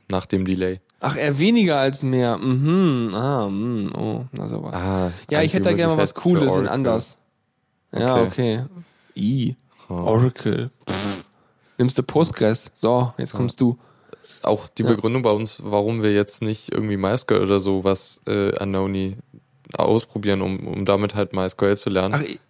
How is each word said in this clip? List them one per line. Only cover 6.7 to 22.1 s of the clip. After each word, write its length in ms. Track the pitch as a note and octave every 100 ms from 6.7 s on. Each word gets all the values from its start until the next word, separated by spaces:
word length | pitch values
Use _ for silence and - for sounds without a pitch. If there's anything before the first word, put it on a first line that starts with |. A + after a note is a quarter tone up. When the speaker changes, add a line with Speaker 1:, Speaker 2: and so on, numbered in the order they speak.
Speaker 2:
anders. 420 | B2 B2+ A2 - - _ _ _ _ _ _ _
Ja, 240 | - A#2+ B2+
Speaker 1:
Okay. 380 | A2+ F#2 B2 A2
Speaker 2:
okay. 40 | C3 F3+ - _ _ -
I. 400 | G#2 C3 A2+ B2+ _ _ -
Speaker 1:
Hm. 80 | F2
Speaker 2:
Oracle. 760 | F2 A2 B2+ - A2 A#2 B2 - -
Pff. 360 | G2 G2+ G2 - _ _ _ _ -
Nimmst 200 | B2 -
du 40 |
Postgres? 680 | B2+ D3 E3+ - G#2+ A#2 -
So, 400 | - A2+ B2 B2 -
jetzt 140 | A2+
Speaker 1:
Ja. 40 | -
Speaker 2:
kommst 240 | B2 -
du. 160 | B2 A#2+ _ _ _ - - -
Speaker 1:
Auch 260 | - G#2 -
die 140 | -
Speaker 2:
Ja. 60 | A2+
Speaker 1:
Begründung 320 | A2 A2+ B2+
bei 80 | A#2+
uns, 300 | G#2 A2 -
warum 380 | G#2 G#2 G#2 A#2
wir 100 | G#2+
jetzt 300 | G#2 G2+ -
nicht 280 | G#2+ A2 -
irgendwie 240 | - G#2+ G2+
MySQL 460 | F#2+ B2 - G#2
oder 180 | F#2+ G2+
sowas, 600 | G2 F#2+ F#2+ F#2+ - - -
äh, 300 | G#2 G2+ -
an 140 | G2
der 100 | F#2+
Uni 340 | G2 G2 F#2+ G#2+ - - _ _ - -
ausprobieren, 680 | - A2+ - A2 G2+ G2
um, 240 | F#2+ F#2+ -
um 180 | F#2+
damit 300 | G2 G2 G2+
halt 180 | G#2 G2
MySQL 440 | F#2+ F#2 - G2+ G2+
zu 140 | -
lernen. 240 | F#2+ F#2+